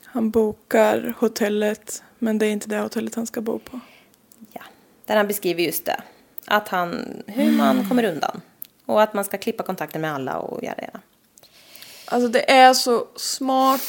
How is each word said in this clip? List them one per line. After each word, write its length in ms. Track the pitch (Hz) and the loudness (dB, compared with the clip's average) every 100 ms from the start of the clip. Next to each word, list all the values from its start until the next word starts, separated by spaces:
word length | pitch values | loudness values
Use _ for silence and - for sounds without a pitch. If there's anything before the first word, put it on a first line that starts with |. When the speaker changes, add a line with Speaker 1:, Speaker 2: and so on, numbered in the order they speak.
Speaker 1:
Han 260 | - 247 220 | -10 -4 0
bokar 840 | 226 214 - _ 233 214 220 240 233 | 2 0 -4 _ 4 4 2 -2 -2
hotellet, 840 | 220 220 208 208 214 220 - - - _ | -2 0 -2 0 -2 -4 -10 -16 -16 _
men 200 | 226 214 | -2 0
det 80 | 214 | 0
är 40 | |
inte 180 | 214 214 | -2 -4
det 100 | 214 | -6
hotellet 360 | 214 233 220 | -4 -6 -6
han 120 | 226 226 | -8 -8
ska 140 | 247 | -8
bo 180 | 220 220 | -6 -8
på. 220 | - 254 - - _ _ _ _ 220 | -10 -16 -18 -20 _ _ _ _ -20
Speaker 2:
Ja, 100 | - - - _ _ - | -20 -20 -20 _ _ 0
där 100 | 214 | 2
han 100 | 202 | 2
beskriver 360 | 208 180 170 | -2 -2 0
just 220 | 165 - | -2 -2
det. 180 | - - - _ _ - - | -4 -6 -8 _ _ -20 0
Att 220 | 208 208 | 0 0
han, 540 | 185 175 170 - - - | -4 -2 -6 -10 -12 -8
hur 260 | 220 226 | 0 2
man 240 | 226 226 254 | 4 4 2
Speaker 1:
Mm. 120 | 196 | 2
Speaker 2:
kommer 160 | 247 | 2
undan. 360 | 220 151 - - - _ - _ - | 2 0 -4 -6 -16 _ -20 _ 0
Och 160 | 214 | 2
att 120 | 214 | 4
man 100 | 202 | 0
ska 140 | 196 196 | -6 -6
klippa 240 | - 220 | -6 -6
kontakten 380 | - 185 151 160 | -6 -6 -6 -6
med 140 | 156 | -4
alla 240 | 143 135 82 | -4 -6 -6
och 240 | - - | -6 -8
göra 100 | - | -8
det. 160 | - - - - _ _ _ - - - - - - - | -8 -10 -14 -20 _ _ _ -20 -20 -20 -20 -20 -20 -4
Speaker 1:
Alltså 160 | 240 247 | 0 2
det 220 | 220 - | 2 4
är 220 | 262 254 | 8 10
så 320 | 262 254 233 - - | 8 2 0 -2 -8
smart 720 | - - 262 262 262 269 | -8 -4 -2 2 2 0